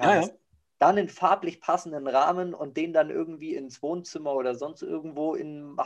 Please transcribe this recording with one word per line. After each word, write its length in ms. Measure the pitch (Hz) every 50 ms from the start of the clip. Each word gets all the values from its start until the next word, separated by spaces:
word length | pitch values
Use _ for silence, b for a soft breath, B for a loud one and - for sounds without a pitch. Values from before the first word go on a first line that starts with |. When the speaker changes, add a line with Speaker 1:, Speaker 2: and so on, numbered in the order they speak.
| 123
Speaker 1:
Ja, 120 | 170 202
ja. 60 | 175 165
Speaker 2:
kannst, 120 | 214 - _ _ _ _ _ _ _ _ _
dann 180 | 139 160 196 208
einen 100 | 196 165
farblich 500 | - - 190 165 190 196 190 175 165 -
passenden 480 | - - 160 - - 170 156 147 135 135
Rahmen 460 | 123 135 147 165 180 180 180 180 165
und 220 | - 151 139 135 156
den 160 | 160 165 165
dann 160 | 160 151 151
irgendwie 440 | - 156 160 160 165 151 156 160 151
ins 280 | 147 135 131 127 - -
Wohnzimmer 520 | 147 170 175 175 - - 170 151 147 139
oder 200 | 135 127 127 123
sonst 280 | 120 139 151 165 - -
irgendwo 520 | - 165 160 156 160 143 147 151 160 156
im 420 | - 160 151 151 147 147 147 143 - -